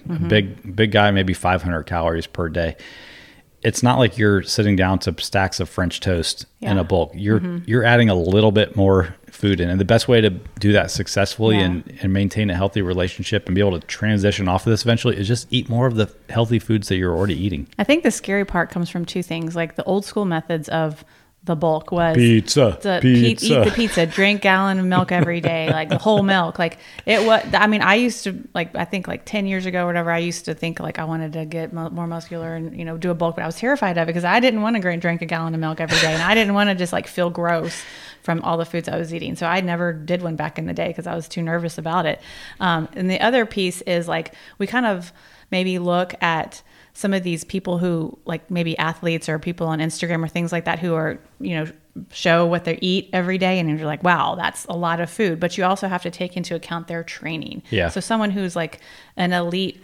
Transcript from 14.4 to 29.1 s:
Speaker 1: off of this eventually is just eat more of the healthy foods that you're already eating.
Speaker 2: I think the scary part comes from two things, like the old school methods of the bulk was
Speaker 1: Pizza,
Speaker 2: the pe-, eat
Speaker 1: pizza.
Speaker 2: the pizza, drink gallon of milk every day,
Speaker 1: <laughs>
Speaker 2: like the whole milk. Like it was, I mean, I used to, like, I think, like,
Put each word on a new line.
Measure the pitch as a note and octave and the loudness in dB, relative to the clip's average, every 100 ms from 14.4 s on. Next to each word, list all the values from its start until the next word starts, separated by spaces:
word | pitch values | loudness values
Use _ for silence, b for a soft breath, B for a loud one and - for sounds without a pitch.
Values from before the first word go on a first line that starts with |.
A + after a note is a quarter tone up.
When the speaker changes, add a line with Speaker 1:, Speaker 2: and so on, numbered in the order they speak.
| F#2+ | 0
Speaker 1:
off | F#2 - | 0 2
of | |
this | A2 | 0
eventually | A#2 A#2 B2+ G#2+ | 2 2 2 0
is | G2 | 0
just | A#2+ - | -2 -2
eat | B2 - | -4 0
more | A#2 C3 | 0 2
of | A2+ | 2
the | G2+ - - | 0 -4 -6
healthy | A2+ A#2 A#2 | -2 2 0
foods | - A2 G2 | 2 0 0
that | F#2 | 0
you're | F2+ | 0
already | E2+ G2+ D#2+ | 0 0 0
eating. | G2 D#2+ C2 - | -2 -4 -6 -4
Speaker 2:
I | |
think | G#3 D#4 | 0 2
the | D4+ | 2
scary | - - D4+ D4 | -2 -2 -2 0
part | F3 E3+ | -2 -2
comes | F3+ F3 | -4 -6
from | F3 | -6
two | E3+ F#3 | -6 -6
things, | F3 E3 E3 | -6 -6 -6
like | E3+ E3 - | -4 -4 -4
the | |
old | - G3 G3 | -2 -2 -2
school | G#3+ | -2
methods | G3 E3 - E3 D3 | -2 -2 -2 -4 -2
of | E3 D#3 D3+ - b b b | -2 -2 -4 -14 b b b
the | - E3 | -4 0
bulk | E3 D#3 - | 0 0 -2
was | F3 E3+ B2+ | 0 2 6
Speaker 1:
Pizza, | A#2 A2+ F#2 D3 A#2 E2+ | 6 6 4 4 4 2
Speaker 2:
the | G3+ F3+ | -2 2
pe-, | B2+ | 6
eat | B2 A#2 A2+ | 6 6 4
Speaker 1:
pizza. | - B2 | 2 4
Speaker 2:
the | A2+ | 4
pizza, | G3+ A3+ - | 4 0 2
drink | E3 F#3+ G3 G#3 | 0 2 2 2
gallon | G3 F#3+ G3 F#3+ | 4 4 2 0
of | |
milk | F#3 F3+ F#3 | 2 2 2
every | F3+ F3 E3+ | 2 0 0
day, | E3+ E3 D#3+ | -2 -2 0
Speaker 1:
<laughs> | |
Speaker 2:
like | D#3 D#3+ | -2 0
the | E3+ | 0
whole | A3 G#3 | 2 2
milk. | G3 F#3+ E3+ - | 4 2 0 -2
Like | E3+ - B B B | -4 -4 B B B
it | G#3+ A3 | 2 6
was, | A3 - | 4 4
I | F#3 G#3+ | 4 4
mean, | G#3+ | 4
I | F#3 | 4
used | G#3+ B3 A3+ | 4 2 -2
to, | G3+ F#3 - | -6 -8 -8
like, | F3+ E3+ - | -6 -4 -4
I | |
think, | F3 G3 | -4 -4
like, | F3 | -6